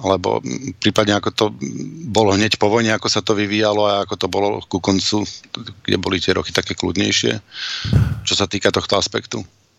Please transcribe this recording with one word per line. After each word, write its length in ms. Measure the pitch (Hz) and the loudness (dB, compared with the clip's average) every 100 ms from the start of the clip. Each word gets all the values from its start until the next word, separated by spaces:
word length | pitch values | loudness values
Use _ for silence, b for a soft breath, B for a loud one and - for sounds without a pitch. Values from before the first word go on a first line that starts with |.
Alebo, 400 | 95 95 98 110 | 0 0 0 -2
m, 320 | 127 127 - | -2 -6 -8
prípadne, 400 | - 107 104 104 | -2 0 4 4
ako 160 | 104 110 | 2 0
to 140 | - 107 104 69 - 147 160 165 | 0 0 0 -8 -8 -10 -10 -2
bolo 240 | 104 107 | 2 4
hneď 240 | 98 107 - | 4 2 2
po 140 | 104 | 2
vojne, 180 | 113 113 | 2 2
ako 160 | 110 113 | 0 0
sa 160 | 110 | 0
to 160 | 98 101 | 0 0
vyvíjalo 480 | 101 107 107 104 104 | 0 2 2 4 2
a 160 | 101 | 2
ako 120 | 95 101 | -2 -4
to 80 | 92 | -2
bolo 320 | 98 101 107 - | 0 0 0 -4
ku 160 | 95 | -2
koncu, 400 | - 95 - 107 98 - - - 110 98 - | 2 0 2 -2 -2 -8 -14 -14 -14 -10 -4
kde 100 | 95 | -4
boli 180 | 95 92 | -2 -2
tie 160 | - | 0
roky 160 | 92 90 | -2 -2
také 240 | - - | -4 -4
kľudnejšie? 580 | - 87 90 104 101 120 110 - B B B B B B - - | -4 -2 0 0 0 0 -2 -6 B B B B B B 0 -2
Čo 80 | |
sa 160 | - 98 | -2 0
týka 240 | 101 101 | 0 0
tohto 240 | 95 - 101 | 0 2 0
aspektu? 460 | - 110 - 113 101 _ _ | 0 -4 -6 -8 -8 _ _